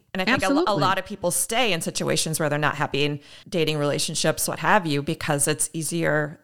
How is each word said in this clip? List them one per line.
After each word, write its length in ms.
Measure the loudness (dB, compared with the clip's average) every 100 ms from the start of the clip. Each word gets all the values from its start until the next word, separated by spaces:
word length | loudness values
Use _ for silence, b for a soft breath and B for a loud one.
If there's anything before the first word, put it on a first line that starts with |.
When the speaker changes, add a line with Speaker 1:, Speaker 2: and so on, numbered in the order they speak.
| _
Speaker 1:
And 80 | -4
I 20 |
think 180 | 0 2
a 60 | 2
lo-, 60 | 2
a 40 |
Speaker 2:
Absolutely. 180 | 2 2
Speaker 1:
lot 160 | 2 0
of 60 | -4
people 240 | -4 -2
stay 420 | -2 -2 0 2
in 80 | 0
situations 580 | -2 -4 0 0 0 0
where 80 | 0
they're 100 | 2
not 180 | 0 0
happy 280 | -2 0
in 160 | 0 -2 B B -6
dating 300 | -2 0 0
relationships, 720 | 0 0 -2 0 0 0 -2
what 100 | -2
have 260 | 4 4 4
you, 160 | -2
because 440 | -2 -4 0 0 2
it's 220 | 0 -2
easier 640 | -4 -4 0 2 2 0 -6